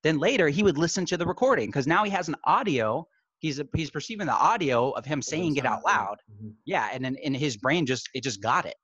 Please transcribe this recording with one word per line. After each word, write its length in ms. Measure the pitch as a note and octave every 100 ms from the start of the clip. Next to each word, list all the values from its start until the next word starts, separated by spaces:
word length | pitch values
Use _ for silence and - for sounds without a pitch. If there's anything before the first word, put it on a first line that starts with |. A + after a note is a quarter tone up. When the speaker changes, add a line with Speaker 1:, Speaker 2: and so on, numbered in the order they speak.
Speaker 1:
Then 160 | D3+ D#3
later, 300 | F3 B3+ D#3+
he 160 | D3
would 120 | G#3 C#3+
listen 300 | E3+ - E3+
to 100 | F3
the 100 | F3
recording, 440 | F3+ B3+ G#3+ G#2
'cause 160 | C#3+ C3
now 160 | F3
he 80 | G#3
has 160 | F#3+ E3
an 80 | -
audio. 600 | - G3 A3+ C3 A2 B2+ E3 _ _ _
He's, 220 | D#3 C#3 D3 D#3+
he's 140 | D#3
perceiving 360 | D3+ - A3 E3+
the 60 |
audio 580 | A2 D3+ A3+ C#3+ A#2+ B2+
of 140 | A2
him 140 | C3+ D3
Speaker 2:
Of 0 |
him 40 |
Speaker 1:
saying 340 | - D#3+ F3 C#3
it 60 |
out 200 | B2+ G#2+
Speaker 2:
saying 120 | E3+ F3+
it. 20 |
Speaker 1:
loud. 160 | G2 G#2 _
Speaker 2:
Mm-hmm. 160 | G#2 G#2+ -
Speaker 1:
Yeah, 240 | - F3+ G#2+
and 120 | B2+
then, 120 | C3 C3+
and 120 | - C3+
his 200 | D3 G#2+
brain 300 | C3 E3+ C3+
just, 220 | B2+ -
it 100 | C3
just 180 | B2+ G2+
got 240 | G#2+ D#3 F2+
it. 80 | -